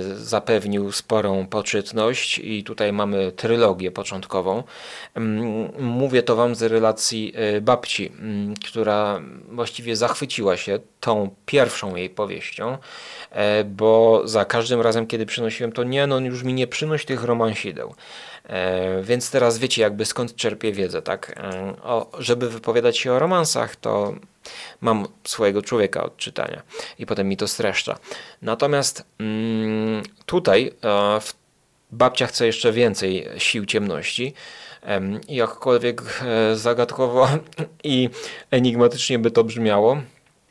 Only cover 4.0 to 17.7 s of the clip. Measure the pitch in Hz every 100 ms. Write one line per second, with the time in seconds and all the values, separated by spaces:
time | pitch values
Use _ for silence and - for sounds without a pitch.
4 | 101 95 - 95 90 104 127 - - -
5 | - - 110 107 117 107 104 - 127 120
6 | 139 123 120 113 120 113 113 113 110 107
7 | - 113 110 - 110 104 107 123 - -
8 | 98 - 107 101 101 104 - 117 104 104
9 | 104 98 65 65 - 120 117 - 117 110
10 | 113 - 131 - 98 90 - 101 - _
11 | 120 107 98 - - 143 120 - 101 90
12 | 92 - 101 90 - - 110 135 - -
13 | - - - - 104 104 104 98 110 110
14 | 113 110 - 110 98 120 117 123 117 113
15 | 113 113 107 - 113 - 120 113 123 135
16 | 139 135 127 123 127 127 123 - 156 156
17 | - 131 120 117 113 104 104